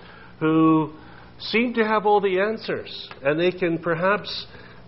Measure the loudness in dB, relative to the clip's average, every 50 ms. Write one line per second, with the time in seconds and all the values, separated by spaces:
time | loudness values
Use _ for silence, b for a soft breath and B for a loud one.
0 | B B B B B B B B 0 2 4 4 6 6 6 4 2 0 B B
1 | B B B B B B B B -10 -2 0 0 0 0 0 0 0 2 2 0
2 | 2 4 2 4 4 2 0 2 0 0 -2 -6 -6 -6 -6 -6 -6 -10 -14 -14
3 | -14 -16 -16 -4 -2 0 0 2 2 0 0 0 0 0 0 -2 -2 -2 -2 0
4 | 0 0 0 0 -2 -8 -12 -12 -12 B B B B B B B B